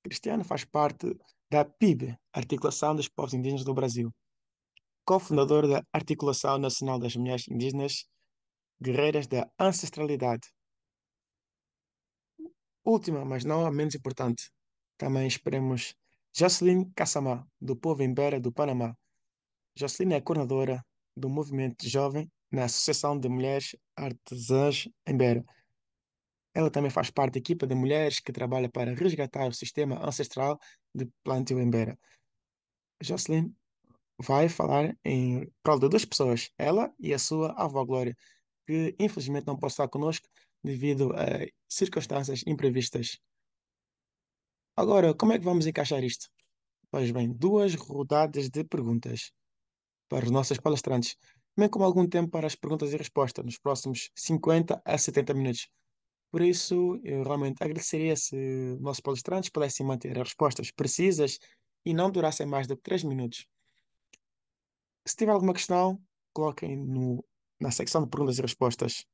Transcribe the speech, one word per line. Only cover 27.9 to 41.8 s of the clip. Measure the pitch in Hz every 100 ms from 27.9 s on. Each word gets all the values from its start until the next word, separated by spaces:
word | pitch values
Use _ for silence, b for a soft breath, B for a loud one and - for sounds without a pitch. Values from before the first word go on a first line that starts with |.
| 151 151 139
que | -
trabalha | 117 123 131 120
para | 127 120
resgatar | 123 180 151 135 139 131
o |
sistema | 117 113 - 143 123 147
ancestral | 131 143 - 139 147 B B _
de | - 123 _
plantio | - 131 120 127
em | 123
Beira. | 117 113 - b b _ _ _ _ _ _ _ _
Jocelyn | - 170 - 160 165 - _ _ _ _ _ -
vai | 120 139 165
falar | - - 139 156 -
em | - 131 127 123 147 _
prol | - 147
de | 202
duas | 214 -
pessoas, | - 160 117 - -
ela | 147 190 240 -
e | 151
a | 143
sua | - 156 156
avó | 233 170 135
Glória, | 123 131 123 123 b b _ _ -
que | 160 160 -
infelizmente | 208 185 131 143 147
não | 131
pode | 143
estar | - 135
connosco | 139 151 156 _ b b _
devido | 147 131 143 135 131
a | - - - - _ _
circunstâncias | -